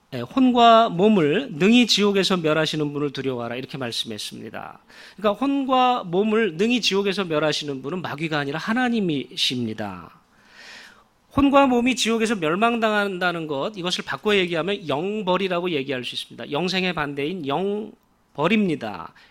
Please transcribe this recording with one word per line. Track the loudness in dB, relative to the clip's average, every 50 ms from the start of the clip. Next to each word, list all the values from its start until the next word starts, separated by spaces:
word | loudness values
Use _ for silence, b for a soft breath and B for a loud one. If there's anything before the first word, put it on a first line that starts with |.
| _ _ -10
예, | -10
혼과 | -10 -4 0 4 4 4 6 8 8 8 8 8 6 4
몸을 | 2 2 4 4 6 6 4 4 2 0 -2 -4 -2
능히 | 2 4 6 6 6 6 6
지옥에서 | 4 4 4 4 2 2 2 2 0
멸하시는 | 0 2 2 2 2 0 0 0 -2 -2 -2
분을 | -2 -4 -4 -4
두려워하라, | -4 -4 -4 -4 -4 -4 -6 -6 -6
이렇게 | -8 -10 -10 -8 -8
말씀했습니다. | -8 -6 -6 -6 -6 -8 -8 -10 -10 -12 -12 -14 -14 -14 -12 -12 -12 -14 -16 -18 _ B B B B B B
그러니까 | -2 -2 -2 0 0 0
혼과 | 0 0 0 0 2 2 4 4 4 2 0 -2
몸을 | -2 0 0 2 2 2 2 2 0 0 0
능히 | 0 0 2 0
지옥에서 | 0 0 0 0 0 0 -2 -2 -2
멸하시는 | -2 0 0 2 0 0 -2 -4 -6 -8 -6
분은 | -6 -8 -8 -6
마귀가 | -6 -8 -6 -6 -4 -4 -2 -2
아니라 | -2 -4 -6 -6
하나님이십니다. | -4 -2 -2 0 0 0 0 0 0 0 0 -2 -4 -8 -6 -4 -2 -2 -2 -2 -4 -4 -4 -6 -8 -8 -8 -12 -16 -18 -20 _ _ _ B B B B B B B B B B B B B B B B _ _ _ _ 0
혼과 | 2 2 6 6 6 6 6
몸이 | 4 2 2 2 0
지옥에서 | 0 0 0 2 2 2 0 0
멸망당한다는 | 0 0 0 0 2 2 0 2 0 0 0 0 0 -2 -2 -4 -2 -2 -2 -2 -4 -6 -6
것, | -4 -4 -4 -6 -6 -6
이것을 | -6 -6 -6 -6 -6
바꿔 | -8 -10 -4 -2 0 2
얘기하면 | 2 0 0 -2 -2 -2 -2 -4 -6 -4 -4
영벌이라고 | -4 -2 -2 -4 -4 -4 -2 0 0 0 0 -2 -2 -2 -2 -2
얘기할 | -4 -4 -4 -4 -6 -6 -6
수 | -8 -8
있습니다. | -10 -12 -12 -14 -16 -12 -6
영생의 | -4 -4 -2 -2 -2 -2 -2 -2 -4
반대인 | -4 -4 -4 -4 -4 -4 -4 -4 -6 -4 -2
영벌입니다. | -2 -2 -2 -2 -4 -6 -8 -10 -16 _ _ _ _ _ _ _ _ -2 0 2 2 2 2 0 -2 -4 -6 -8 -10 -10 -12 -14 b b b b